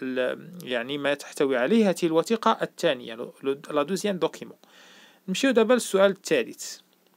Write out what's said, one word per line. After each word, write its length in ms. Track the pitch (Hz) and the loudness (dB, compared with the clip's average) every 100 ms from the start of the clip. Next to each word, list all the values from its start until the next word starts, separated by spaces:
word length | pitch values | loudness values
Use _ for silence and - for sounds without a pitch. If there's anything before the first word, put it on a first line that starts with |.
ال-، 460 | 131 127 127 - 165 175 | -6 -2 -2 -4 -12 -14
يعني 360 | 127 123 123 143 | -6 -4 -4 -4
ما 160 | 139 | -2
تحتوي 420 | 143 - - 139 123 | -2 -4 -2 0 2
عليه 340 | 131 226 202 | 4 4 4
هذه 160 | 170 170 | 2 2
الوثيقة 520 | 160 - 226 - - | 2 0 2 2 0
الثانية، 520 | 160 - 170 127 120 | -4 -2 -2 -2 -6
لو-، 200 | 113 - - | -12 -12 -8
لو-، 140 | 135 139 - | -4 -4 -4
la 140 | 147 | -2
deuxième 340 | 147 185 202 185 160 | -2 -2 -2 -2 -2
document. 400 | - 113 - _ - - - - _ - | -4 -16 -20 _ -20 -20 -20 -20 _ -6
نمشيو 220 | 185 269 | 0 4
دابا 240 | 233 220 | 4 4
للسؤال 360 | 247 - 190 202 | 4 2 4 4
الثالث. 680 | 190 - 147 117 - - - _ _ _ | 2 0 0 0 -8 -14 -14 _ _ _